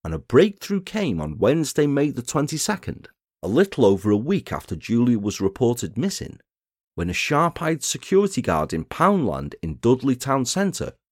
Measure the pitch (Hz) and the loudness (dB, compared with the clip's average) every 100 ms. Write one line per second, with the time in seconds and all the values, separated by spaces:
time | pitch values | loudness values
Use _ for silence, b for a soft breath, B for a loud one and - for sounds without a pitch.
0 | - 160 - 220 208 - - 202 185 214 | -8 -8 4 6 6 2 -4 -4 -4 -4
1 | 185 85 78 76 101 156 143 - 147 143 | -2 -2 -4 0 2 2 0 0 0 2
2 | 147 135 120 156 143 156 - 208 - - | 0 -2 -4 -2 -2 -4 -4 -4 -6 -12
3 | - _ _ _ 90 120 196 - 110 98 | -14 _ _ _ -2 2 2 4 4 4
4 | 107 104 135 196 - - - 80 - 117 | 2 2 2 -2 -2 -8 -6 -10 -2 2
5 | 123 113 104 - 95 - 120 120 98 - | 4 2 0 -2 -2 0 0 0 -4 -4
6 | 185 - - - _ _ _ _ _ - | -4 -4 -10 -14 _ _ _ _ _ -6
7 | 87 87 - 147 170 - 160 165 - 147 | -4 -2 0 0 0 -2 -4 -4 -4 -8
8 | - 190 202 196 107 80 78 82 80 - | 2 2 2 0 0 0 0 -4 -6 0
9 | 170 202 120 69 71 - 82 78 117 127 | 2 2 0 -2 -6 -8 -8 -2 2 2
10 | 135 127 139 139 123 - 196 - - - | 2 -2 0 -2 -2 -2 -2 -2 -8 -10
11 | _ | _